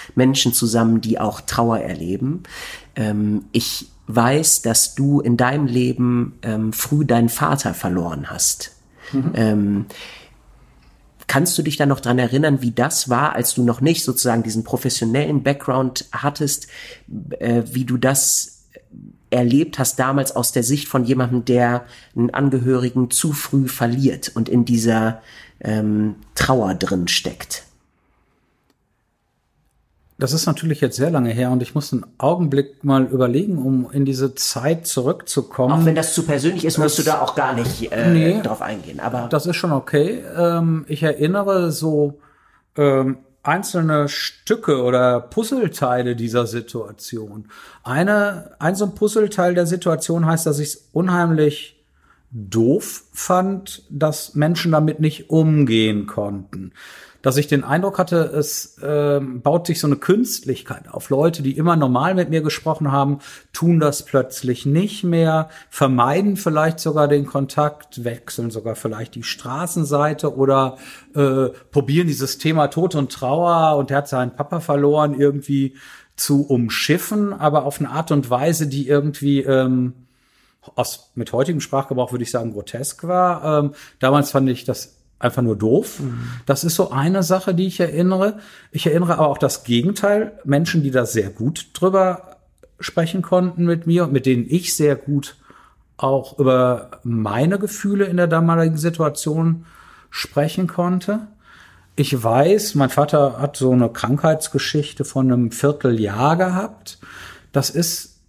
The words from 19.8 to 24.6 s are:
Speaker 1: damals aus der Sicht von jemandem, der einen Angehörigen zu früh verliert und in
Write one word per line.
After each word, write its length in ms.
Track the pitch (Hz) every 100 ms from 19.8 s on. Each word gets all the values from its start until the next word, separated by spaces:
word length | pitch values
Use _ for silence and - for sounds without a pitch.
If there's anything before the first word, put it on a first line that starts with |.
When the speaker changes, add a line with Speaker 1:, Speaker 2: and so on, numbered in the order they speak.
| 127 -
Speaker 1:
damals 360 | 131 139 135
aus 180 | 117 117
der 100 | 127
Sicht 260 | 117 143 -
von 160 | 135
jemandem, 400 | 120 135 120 123
der 400 | 120 123 120 123 - - - -
einen 140 | 120
Angehörigen 800 | - 139 127 123 127 123 127 123
zu 220 | - 160
früh 360 | 143 - 139 131
verliert 640 | - 117 127 135 - -
und 140 | 117 113
in 160 | 120